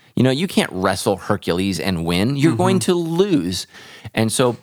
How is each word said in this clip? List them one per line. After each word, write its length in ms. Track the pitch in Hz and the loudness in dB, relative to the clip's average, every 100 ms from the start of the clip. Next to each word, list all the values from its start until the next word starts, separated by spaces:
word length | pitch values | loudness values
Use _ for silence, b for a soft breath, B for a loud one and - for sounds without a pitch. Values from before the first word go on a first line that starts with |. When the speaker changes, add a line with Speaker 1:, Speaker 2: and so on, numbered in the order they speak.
| b - | b 0
Speaker 1:
You 80 | |
know, 80 | 127 | 2
you 160 | 135 175 | 2 -2
can't 240 | - 165 | -2 -2
wrestle 460 | 92 95 95 - 95 | 0 0 0 0 -2
Hercules 600 | - 101 - 85 98 87 | -2 -4 -2 -2 0 -2
and 260 | 80 87 82 | -2 -2 0
win. 320 | 87 107 139 | 0 0 2
You're 180 | 151 113 | 2 2
going 220 | 185 190 | 2 2
Speaker 2:
Mm-hmm. 120 | - | 2
Speaker 1:
to 40 | 175 | 0
lose. 720 | 165 165 208 160 85 90 - B B B B | 0 0 2 2 0 -4 -8 B B B B
And 180 | - 113 | -2 0
so 240 | - 127 117 | 2 0 0